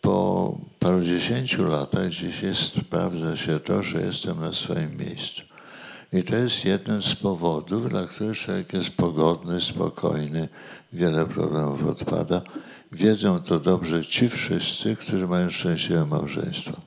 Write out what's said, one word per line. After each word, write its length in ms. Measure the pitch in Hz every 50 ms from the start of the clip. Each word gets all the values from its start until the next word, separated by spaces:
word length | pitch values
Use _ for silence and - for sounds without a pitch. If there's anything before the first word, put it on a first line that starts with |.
po 560 | - 104 98 95 95 95 95 92 92 - - - - - - _
parudziesięciu 840 | - 92 92 92 87 85 90 87 76 - 117 127 131 123 - - 92
latach 460 | 85 78 76 69 - - - 92 92
dzisiaj 460 | 80 82 87 85 85 - - 98 90
sprawdza 800 | - - - - - - - - 87 87 92 87 85 80 80 82
się 220 | - - - - -
to, 240 | - - 98 101 95
że 180 | - 85 87
jestem 380 | 92 92 - 139 - - 85 82
na 140 | 80 82 82
swoim 440 | - - - 90 87 80 76 76
miejscu. 440 | 73 71 - - - - - - - - - - - - - - - - - - - - _ -
I 100 | 92 87
to 120 | - 107
jest 300 | 113 123 123 - - -
jeden 360 | 98 95 98 - 107 110 104
z 140 | 95 - -
powodów, 720 | - - 101 95 82 82 85 80 76 80 85 95 110 117 127
dla 180 | - 98 90
których 300 | 87 - - 104 107 110
człowiek 360 | - - - 95 95 92 - -
jest 160 | 95 87 -
pogodny, 720 | - - - 85 80 76 78 80 85 82 - 87 87 90
spokojny, 880 | 82 - - 82 85 82 - - - 85 78 76 76 73 76 82 80 - - - - - - - - _ -
wiele 320 | 85 87 85 78 80 80
problemów 600 | 78 - 85 82 80 76 78 78 73 71 69 78
odpada. 540 | 78 76 - - - 85 82 82 80 87 90 - - - - - - - - - _
Wiedzą 480 | - 82 92 107 107 101 110 104 92 87
to 200 | 87 - 87 82
dobrze 460 | - 90 92 87 87 80 82 82 78
ci 240 | - - - 120 120
wszyscy, 680 | - - - - 90 85 - - - - - - 110
którzy 320 | - - - 95 95 92
mają 220 | 90 90 90 90 87
szczęśliwe 560 | 82 - - 90 85 80 - - 90 82 78
małżeństwo. 680 | 73 76 80 76 71 - - - - - - - - - - -